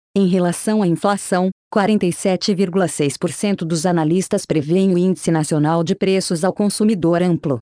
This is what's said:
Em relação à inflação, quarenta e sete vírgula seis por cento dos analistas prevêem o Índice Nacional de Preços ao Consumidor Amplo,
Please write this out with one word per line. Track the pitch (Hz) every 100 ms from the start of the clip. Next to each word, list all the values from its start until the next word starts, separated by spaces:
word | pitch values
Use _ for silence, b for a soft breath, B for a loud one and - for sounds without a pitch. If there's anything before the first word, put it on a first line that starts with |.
| _ -
Em | 190
relação | 185 175 165 - 214
à | 190
inflação, | 165 202 202 - 180 185 - -
quarenta | 220 196 214 180
e |
sete | 165 196 185 -
vírgula | 185 190 180 175
seis | - 147 -
por | 175
cento | - 208 196 165
dos | 165 175
analistas | 175 156 175 180 202 -
prevêem | 156 143 180 196
o | 175
Índice | 185 185 -
Nacional | 160 156 156 151 165
de | 165 190
Preços | 190 190 - 175
ao | 185
Consumidor | - 208 - 214 214 165 170
Amplo, | 180 160 160 127